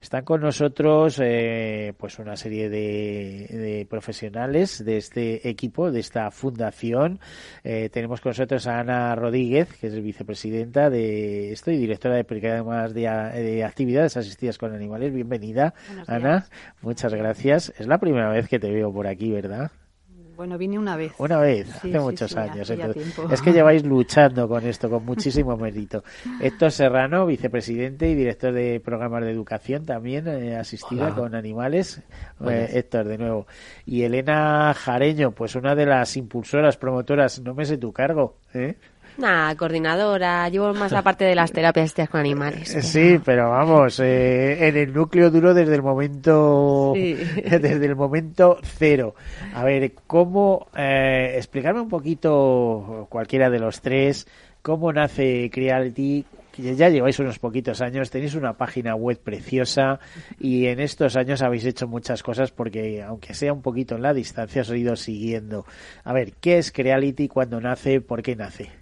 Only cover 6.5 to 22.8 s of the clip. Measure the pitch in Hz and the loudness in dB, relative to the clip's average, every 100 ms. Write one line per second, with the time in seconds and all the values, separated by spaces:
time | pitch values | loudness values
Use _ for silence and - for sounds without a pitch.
6.5 | 120 113 - 117 120 156 190 - - - | -4 -6 -6 -4 0 0 -2 -14 -20 -20
7.5 | - - 113 110 - 117 120 - 117 131 | -16 -8 -6 -6 -6 -8 -6 -6 -4 -4
8.5 | 131 117 117 120 123 120 117 117 120 123 | -4 -4 -6 -2 -2 -2 -2 -2 -2 0
9.5 | 131 175 - 113 107 107 101 - 104 110 | 0 0 -4 -10 -8 -8 -10 -10 -10 -6
10.5 | 113 117 131 143 123 110 107 104 104 101 | -6 -2 2 2 2 -2 -2 -4 -6 -8
11.5 | 107 - 160 117 104 127 123 113 110 110 | -8 -4 -2 -2 -2 0 -2 -2 -4 -4
12.5 | 113 113 117 113 110 117 110 110 120 113 | -4 -4 -4 -4 -4 -4 -4 -6 -6 -4
13.5 | 110 110 - 131 127 160 127 104 98 127 | -2 -4 -4 -2 2 0 -2 -10 -8 -8
14.5 | 107 113 107 104 107 139 131 120 120 104 | -6 -8 -8 -10 -6 -6 -6 -6 -6 -6
15.5 | 110 151 - - 190 - 117 131 175 185 | 0 0 -2 -20 -18 -8 -4 0 0 -2
16.5 | - - _ 113 117 120 107 110 110 135 | -18 -20 _ -10 -6 -4 -2 -4 -2 2
17.5 | 151 - - 110 160 190 131 110 110 113 | 2 0 -12 -2 0 2 0 2 0 0
18.5 | 123 104 107 107 98 101 92 110 104 98 | -2 -2 -2 -2 -4 -6 -4 -4 -4 -6
19.5 | 104 151 _ _ _ _ 180 170 165 180 | -8 -10 _ _ _ _ -20 -20 -16 -12
20.5 | 175 185 202 208 165 156 - 143 165 147 | -8 -6 -4 -4 -6 -8 -6 0 4 4
21.5 | 117 101 - 185 175 135 120 110 - 107 | 2 -2 -10 -4 -2 -2 -2 -6 -4 -6
22.5 | 104 101 113 | -8 -8 -6